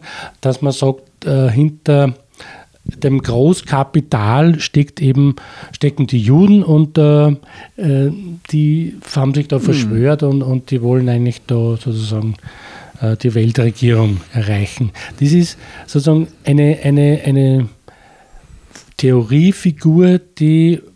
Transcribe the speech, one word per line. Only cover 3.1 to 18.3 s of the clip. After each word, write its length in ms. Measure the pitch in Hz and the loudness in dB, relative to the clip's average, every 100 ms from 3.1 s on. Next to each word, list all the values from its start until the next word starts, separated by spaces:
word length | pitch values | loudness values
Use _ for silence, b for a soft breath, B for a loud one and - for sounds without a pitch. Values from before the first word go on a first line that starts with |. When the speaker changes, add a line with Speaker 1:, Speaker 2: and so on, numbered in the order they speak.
| 135 | -2
Speaker 1:
Großkapital 1400 | 131 120 147 180 - 139 139 160 - 120 104 127 165 156 | -2 2 2 0 -2 -4 -2 -2 -2 -2 0 2 2 0
steckt 420 | - 147 143 - | -2 -2 -2 -2
eben, 340 | 135 135 143 135 B B B | 0 2 0 -2 B B B
stecken 360 | - 147 147 123 | -6 -4 -2 -2
die 120 | 127 | 0
Juden 440 | 107 147 196 208 | 2 4 4 4
und, 340 | 170 151 151 160 | 4 2 2 2
äh, 300 | 147 147 147 139 B B B - | 2 4 2 0 B B B -6
äh, 340 | 165 135 139 196 185 170 - | -2 0 -2 -4 -12 -16 -6
die 440 | 151 151 160 165 - - 143 | -2 0 0 -4 -10 -8 -2
haben 180 | 135 | -2
sich 140 | 139 147 | -2 -2
da 100 | 135 | -2
Speaker 2:
Hm. 60 | |
Speaker 1:
verschwört 600 | 143 151 110 110 131 151 | 0 0 0 0 0 0
und, 180 | 143 139 | 0 -2
und 300 | 131 127 - | -2 -4 -4
die 100 | 131 | -4
wollen 260 | 120 127 127 | 0 0 0
eigentlich 320 | 120 123 - - | 0 -2 -4 -4
da 300 | 120 117 113 | -2 -2 -4
sozusagen, 580 | 127 110 107 107 110 104 B B B B B B | -6 -6 -4 -4 -6 -8 B B B B B B
äh, 160 | 113 110 | -4 -2
die 180 | 123 113 | -2 0
Weltregierung 840 | 113 113 117 - 120 113 110 95 - | 0 0 -2 0 0 2 2 -2 -6
erreichen. 580 | 120 104 104 101 - 113 - B B | -6 -2 -2 -4 -4 -6 -8 B B
Das 120 | 143 | 0
ist 260 | 175 170 - B B B | 2 0 -6 B B B
sozusagen 420 | 147 147 156 160 - | -2 0 0 -2 -6
eine, 360 | - 143 147 151 | -2 2 2 0
eine, 380 | 143 143 143 147 | 0 2 2 0
eine 460 | 143 135 135 131 117 - _ B B B B | 0 0 2 0 -2 -8 _ B B B B